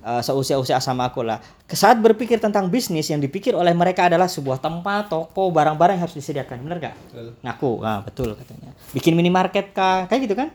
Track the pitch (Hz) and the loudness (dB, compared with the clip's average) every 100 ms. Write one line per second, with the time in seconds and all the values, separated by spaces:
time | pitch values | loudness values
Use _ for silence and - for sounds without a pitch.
0 | 110 120 120 139 131 139 127 123 131 127 | -4 -4 0 -2 0 0 0 -2 0 -2
1 | 123 - 113 110 - _ _ - 202 233 | -2 -2 -4 -4 -8 _ _ 2 6 6
2 | 220 220 226 233 220 208 190 233 240 165 | 6 2 2 0 0 0 0 -2 -2 -4
3 | 151 151 143 190 226 196 175 170 175 180 | -2 -2 -2 -4 -2 2 2 4 2 4
4 | 175 170 180 170 135 131 156 170 185 202 | 4 4 2 0 -4 -4 -4 -6 -4 -4
5 | 208 160 165 - 190 160 151 156 170 190 | -2 -4 -4 -2 2 4 2 4 2 2
6 | 170 156 139 139 131 120 139 175 127 - | -2 -6 -8 -8 -8 -10 -10 -8 -10 -14
7 | - 120 117 120 123 - 139 107 110 107 | -20 -16 -16 -12 -10 -4 -2 -2 -4 -4
8 | 101 - 123 107 - - - - - 135 | -8 -8 -8 -8 -16 -20 -20 -20 -10 0
9 | 165 165 175 180 185 202 196 - 190 185 | 2 4 4 2 0 -2 -4 -2 0 0
10 | 180 247 262 196 302 | 0 -2 0 -2 -4